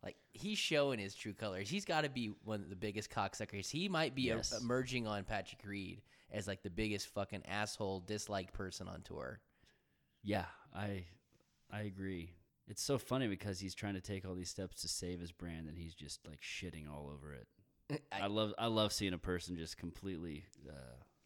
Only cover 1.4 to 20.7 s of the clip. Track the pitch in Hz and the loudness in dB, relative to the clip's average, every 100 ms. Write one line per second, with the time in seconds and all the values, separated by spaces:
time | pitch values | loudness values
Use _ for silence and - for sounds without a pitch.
1.4 | 107 95 98 196 190 160 151 127 110 101 | 0 0 0 0 4 4 4 2 -2 -2
2.4 | 104 107 85 95 104 104 - - 98 - | -2 -2 -2 -2 -2 -2 -2 2 2 0
3.4 | 107 101 - 147 196 170 156 131 123 113 | -4 -2 -2 0 2 4 4 4 4 4
4.4 | 113 110 120 127 127 127 110 104 95 107 | 2 0 4 4 4 2 2 0 0 -2
5.4 | 95 - 98 98 92 90 - - - 104 | -2 -8 -6 -4 -4 -6 -12 -20 -6 -4
6.4 | 98 95 98 87 110 101 - 101 98 98 | -2 -2 -2 2 2 2 0 -2 -2 -2
7.4 | - 101 107 - 101 95 90 107 - 101 | -2 0 0 0 0 0 0 -2 0 0
8.4 | 90 - 95 - 90 90 - 80 64 - | 0 -4 -4 -4 -6 -8 -8 -6 -6 -6
9.4 | _ _ - _ _ _ _ _ 101 101 | _ _ -20 _ _ _ _ _ 2 2
10.4 | 87 - - 90 101 98 87 - _ _ | 2 -8 -12 -4 -2 -2 -6 -14 _ _
11.4 | _ _ - 101 104 95 95 90 85 87 | _ _ -8 -4 -4 -2 -2 -2 -4 -10
12.4 | _ _ - 104 - 135 - 131 123 98 | _ _ -12 -4 4 4 4 2 4 2
13.4 | 101 90 95 - 104 95 - 95 92 90 | 0 -2 -2 -2 -2 -2 -2 -4 -2 -4
14.4 | 92 - 92 - 82 - 90 90 87 - | -2 -4 -4 -4 -2 -2 0 -2 -4 -6
15.4 | 85 82 80 85 82 - 71 - - 73 | -4 -4 -6 -6 -8 -8 -10 -10 -12 -10
16.4 | - - 90 80 76 73 71 71 73 67 | -6 -4 -4 -6 -6 -6 -6 -8 -8 -10
17.4 | - _ - _ - 143 - 98 101 107 | -12 _ -20 _ -4 -4 -2 0 2 4
18.4 | 107 - 117 110 107 - 98 87 - 90 | 4 4 4 6 6 4 2 2 2 0
19.4 | 90 85 80 - 87 85 98 87 85 76 | 0 -4 -4 -4 -8 -6 -4 -4 -4 -6
20.4 | 87 - 71 | -10 -16 -14